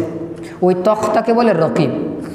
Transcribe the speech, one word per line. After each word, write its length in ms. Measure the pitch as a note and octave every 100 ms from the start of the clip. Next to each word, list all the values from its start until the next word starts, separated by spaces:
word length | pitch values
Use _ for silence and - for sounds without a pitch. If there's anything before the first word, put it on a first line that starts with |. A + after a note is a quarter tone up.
| - - - - - -
ওই 120 | F#3 F3+
তক্তাকে 480 | G3+ G#3+ G#3+ A3 A3+
বলে 200 | A#3 A#3
রকিব। 380 | E3+ D#3 - C3+ - - - -